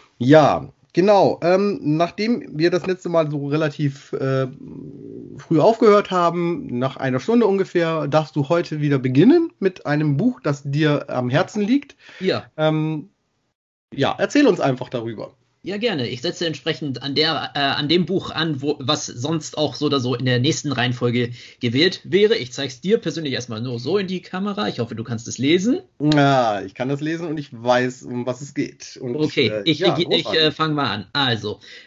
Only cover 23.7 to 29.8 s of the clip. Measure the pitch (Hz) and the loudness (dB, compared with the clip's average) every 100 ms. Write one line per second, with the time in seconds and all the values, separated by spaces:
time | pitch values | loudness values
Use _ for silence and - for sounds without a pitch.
23.7 | 117 127 202 185 185 - 185 202 202 208 | -6 -2 -2 -2 -6 -8 -6 -4 -4 -4
24.7 | - 113 113 113 113 117 113 135 180 214 | -4 -4 -6 -8 -8 -8 -2 2 2 2
25.7 | 359 - - 147 151 139 135 117 101 95 | -2 -4 -2 2 4 6 4 2 0 -4
26.7 | - 127 139 151 165 170 156 143 117 120 | -6 -4 -4 -4 -6 -6 -8 -10 -4 2
27.7 | 123 127 123 71 123 123 123 143 143 - | 2 2 -4 -8 -6 -4 -6 -8 -6 -6
28.7 | - - - 123 135 151 156 113 107 160 | -8 -18 -10 -6 -2 -2 0 0 0 -2
29.7 | 151 | 0